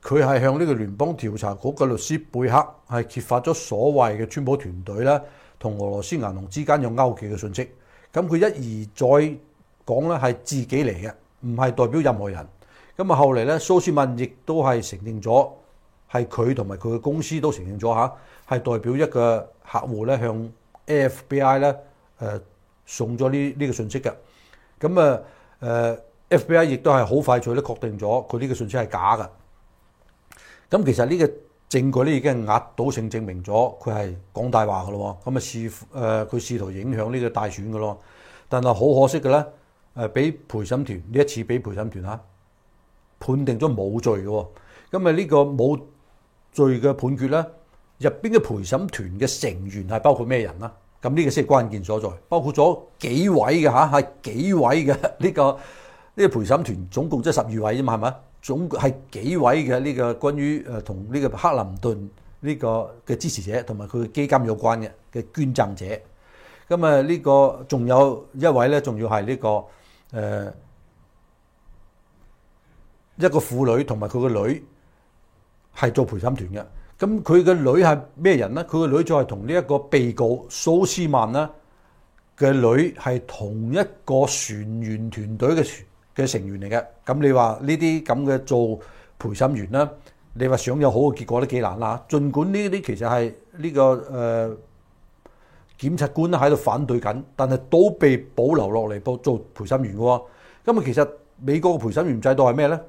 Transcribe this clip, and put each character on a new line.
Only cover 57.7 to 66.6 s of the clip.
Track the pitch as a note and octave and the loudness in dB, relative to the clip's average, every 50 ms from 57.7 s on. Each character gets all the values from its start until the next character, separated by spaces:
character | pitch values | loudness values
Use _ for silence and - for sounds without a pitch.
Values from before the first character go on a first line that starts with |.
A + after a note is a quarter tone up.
| A2 | -2
啫 | B2+ C3+ | -2 -2
嘛， | B2+ A2+ | -2 -2
係 | |
咪？ | A2 G#2 B2+ C3 - - _ - - - | -2 -2 -4 -6 -6 -18 _ -20 -20 -8
總 | - C3 D3 F3+ E3 | -6 -4 -4 -4 -4
係 | - A#2+ C3+ C#3 C3+ - - - | -4 0 0 0 0 -2 -12 -16
幾 | - G#2 G#2 C3+ F3 | -14 -8 -6 -4 -2
位 | F3 C#3 A#2+ B2 D#3+ D3+ | 2 2 2 2 2 0
嘅 | B2+ B2+ B2+ | 0 -2 -2
呢 | C3 D3 C#3 | -2 -4 -2
個 | A#2+ B2+ A#2+ A#2 | -2 -2 -2 -2
關 | A#2 - C#3+ D3 | -2 -2 -2 -2
於， | D3 C#3+ D3 D3+ D3+ - | 0 -2 -2 -2 -4 -6
呃， | C3 A#2+ G#2+ | -8 -10 -10
同 | G#2 - G2+ F#2 G2 G#2 | -10 -10 -12 -12 -10 -6
呢 | B2 D3 | -4 -2
個 | C#3 B2+ | -2 -2
克 | G#2+ A2 - F3 D3+ | -2 0 0 0 0
林 | B2 G#2 F#2+ F#2 | 0 -2 -4 -8
頓 | F#2+ - A#2+ A2 G2+ G2+ G2+ - - - - - - | -6 -4 -4 -4 -4 -8 -12 -14 -20 -20 -20 -20 -10
呢 | - C#3+ D3+ | -6 -6 -6
個 | C3 C3 A2+ A2+ A2 G#2+ - - - _ | -4 -2 -2 -2 -2 -4 -6 -12 -18 _
嘅 | - A#2+ | -6 -6
支 | - - E3 | -4 -4 -8
持 | - A2 | -8 -8
者 | F#2+ F#2+ G#2 B2 A#2+ | -8 -4 -4 -4 -4
同 | - A2+ | -6 -10
埋 | G2+ G#2 | -12 -10
佢 | G2 - A#2+ A#2 | -8 -6 -6 -6
嘅 | A2 | -4
基 | A2 D3 C#3+ | -4 -4 0
金 | C#3 D3 C3 B2 | 2 2 2 2
有 | A2+ A2 | 0 -2
關 | G2+ - A#2 A#2 A2+ | 0 2 0 0 0
嘅， | A2 G#2 - _ _ _ - | -4 -10 -12 _ _ _ -10
嘅 | B2 A2 - _ | -10 -10 -8 _
捐 | - D3 C3+ B2 | -4 -2 -2 2
贈 | C3 A2+ G2+ G2+ | 0 0 0 -2
者。 | F2+ F#2 F#2 A2 - - _ - _ _ _ _ - - - - - | -10 -10 -10 -10 -10 -12 _ -20 _ _ _ _ -20 -20 -20 -20 -20